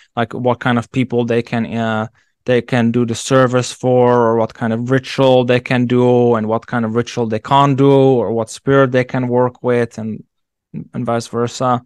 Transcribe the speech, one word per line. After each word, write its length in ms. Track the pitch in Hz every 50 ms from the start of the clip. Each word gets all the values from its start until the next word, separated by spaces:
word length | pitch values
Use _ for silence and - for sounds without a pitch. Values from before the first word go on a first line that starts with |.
| - _ _ 120
like, 160 | 117 - -
what 260 | - 123 123 120 -
kind 180 | - 131 120 120
of 140 | 107 -
people 320 | - 135 123 - 120 120 120
they 200 | 117 113 117 117
can, 220 | - - 117 113 69 98
uh, 340 | 113 113 113 110 107 107 110 _ _ _ _ _ _ _
they 180 | - 127 120
can 300 | 120 - 135 123 113 117
do 140 | 117 123 123
the 100 | 117 117
service 560 | - - - 135 131 131 123 127 127 120 -
for, 420 | - - - 127 127 123 123 123 123
or 220 | 123 117 113 113
what 180 | 113 110 110 -
kind 200 | - 120 113 113
of 180 | 113 120 120
ritual 540 | 131 131 131 - - - 135 131 127 127 123
they 160 | 120 123 123
can 240 | 123 - 135 123 123
do, 500 | 120 123 123 123 123 123 123 120 120 117
and 100 | 110 107
what 220 | 107 110 117 - -
kind 160 | 123 120 113
of 120 | 110 110
ritual 300 | 120 117 - - 120 120
they 140 | 110 110 107
can't 380 | - - 139 139 143 143 139 127
do, 160 | 139 139 139
or 400 | 135 135 135 131 120 107 92 113
what 160 | 113 110 -
spirit 420 | - - - 139 139 139 135 127
they 140 | 127 127 123
can 240 | 127 - 131 127 123
work 340 | 120 123 123 123 123 _ -
with, 340 | 123 123 120 117 113 - -
and, 280 | 110 110 107 - - _ _ _ _ _ _ _ _ _ - - - - -
and 120 | 123 123
vice 220 | 117 117 117 113 -
versa. 540 | - 117 120 120 - - 135 127 123 120 -